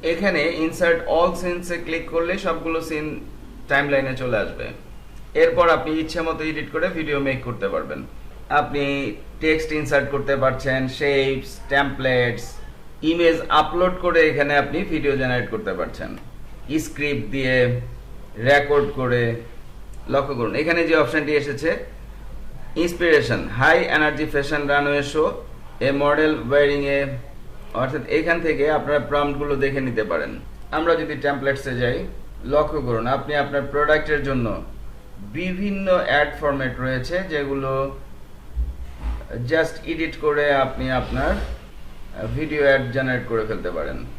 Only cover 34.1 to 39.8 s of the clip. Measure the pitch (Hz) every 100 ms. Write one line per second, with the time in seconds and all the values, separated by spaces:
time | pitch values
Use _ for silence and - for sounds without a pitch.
34.1 | 151 135 135 117 95 90 - - - -
35.1 | - 101 127 180 185 202 196 190 180 -
36.1 | 143 147 - 151 139 131 120 127 127 120
37.1 | 175 190 151 139 139 135 135 139 139 -
38.1 | - - - - - - - - - -
39.1 | - - 113 123 160 156 -